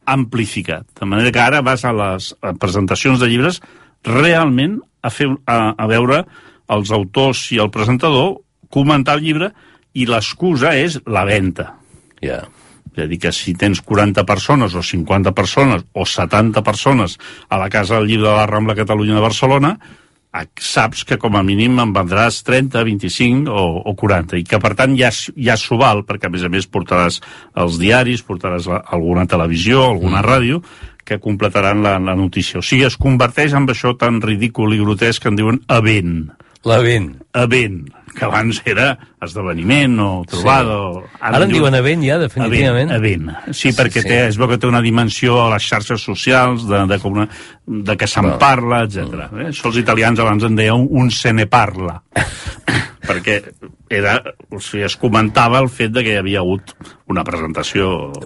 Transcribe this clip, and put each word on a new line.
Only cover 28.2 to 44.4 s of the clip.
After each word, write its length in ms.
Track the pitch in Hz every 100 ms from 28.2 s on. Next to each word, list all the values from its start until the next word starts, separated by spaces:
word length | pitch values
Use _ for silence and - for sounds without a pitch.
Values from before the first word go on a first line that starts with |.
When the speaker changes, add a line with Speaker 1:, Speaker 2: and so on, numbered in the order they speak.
| -
Speaker 1:
portaràs 400 | 92 95 87 87
la, 120 | 90 -
alguna 400 | 87 82 87 90
televisió, 560 | 90 82 82 95 131
alguna 380 | 131 98 92 95
Speaker 2:
Mm. 40 | 107
Speaker 1:
ràdio, 380 | 131 120 147 - - - -
que 160 | - 104
completaran 640 | 107 101 104 101 98 104
la, 160 | 104 98
la 160 | 95 92
notícia. 440 | 95 98 - 87
O 40 |
sigui, 220 | - 131 131
es 100 | -
converteix 560 | 135 127 120 - 147
en 140 | 139 135
això 280 | 123 123 120
tan 220 | 120 117
ridícul 520 | 107 104 117 - 107
i 60 | 107
grotesc 420 | 104 101 117 113
que 60 | 123
en 60 | 104
diuen 260 | 107 127 -
event. 640 | 117 110 107 87 82 78 - - _ 113
Speaker 2:
L'event. 460 | 117 120 117 85 65 - 123
Speaker 1:
Event, 480 | 123 127 113 90 71 - - -
que 100 | 113
abans 320 | 104 113 107 -
era 320 | 101 135 127 - _
esdeveniment 800 | 87 95 92 82 90 143 139 113
o 240 | 101 92 85
trobada 380 | 87 101 135
Speaker 2:
Sí. 340 | 117 104 98 85
Speaker 1:
o 60 | - -
Speaker 2:
Ara 240 | 110 127
en 80 | 196
diuen 240 | 160 143 131
event 260 | 131 165
ja, 140 | 135 151
definitivament. 720 | 117 - 113 120 135 120 151
Speaker 1:
Event, 400 | 120 107 87 78
event. 240 | 78 -
Sí, 160 | 147 135
Speaker 2:
Sí, 60 | 110
Speaker 1:
perquè 240 | 120 120
Speaker 2:
sí. 60 | 98
Speaker 1:
té, 200 | 117 120
es 80 |
veu 100 | 104